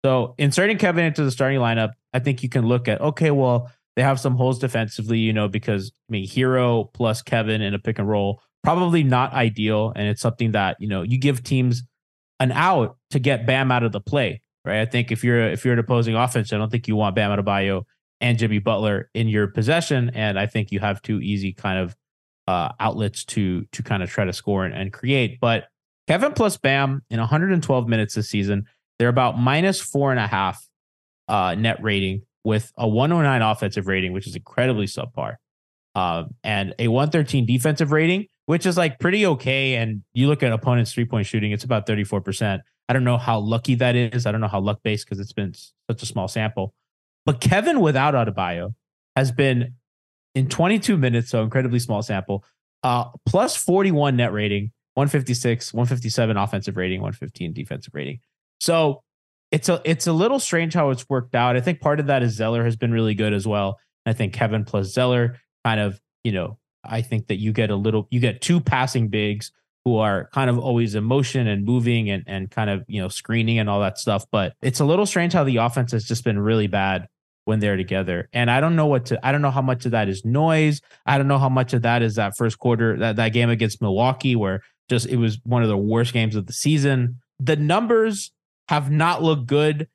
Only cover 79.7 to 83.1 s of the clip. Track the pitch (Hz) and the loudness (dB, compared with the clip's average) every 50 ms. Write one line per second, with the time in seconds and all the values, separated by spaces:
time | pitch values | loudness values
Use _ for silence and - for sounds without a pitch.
79.7 | 127 120 - 123 117 113 107 98 95 95 - 110 120 143 156 165 160 156 156 151 | -2 -2 -2 -2 0 0 0 0 -2 -2 -2 0 2 2 4 4 4 4 4 2
80.7 | 143 143 _ _ - _ _ - 139 139 139 139 139 135 135 131 127 131 127 120 | 2 -2 _ _ -20 _ _ 0 2 2 4 4 4 4 4 4 4 2 2 2
81.7 | - 123 113 117 120 120 117 110 104 113 104 98 98 - 120 113 107 _ - 123 | 0 0 2 2 2 2 2 0 0 0 -2 -2 -2 -2 -2 -2 -2 _ 0 2
82.7 | 117 - 185 185 101 - 107 113 | 2 4 2 0 2 0 0 0